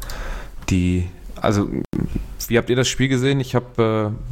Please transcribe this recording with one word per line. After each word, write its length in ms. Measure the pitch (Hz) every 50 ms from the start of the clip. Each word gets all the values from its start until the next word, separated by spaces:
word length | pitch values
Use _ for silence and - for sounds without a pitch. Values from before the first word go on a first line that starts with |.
| - - - - - - - - - - - - - -
Die, 400 | 98 90 90 90 90 90 87 90 - - - - - -
also, 300 | - - 101 104 101 - - - - - - - - - - - - - - - - -
wie 100 | 113 117
habt 100 | 117 -
ihr 40 | 127
das 140 | 127 123 -
Spiel 180 | - - 127
gesehen? 320 | 135 135 123 127 139 139 139
Ich 160 | 127 131 -
hab, 240 | 120 123 - - -
äh, 300 | 113 110 110 110 107 107 107 - - -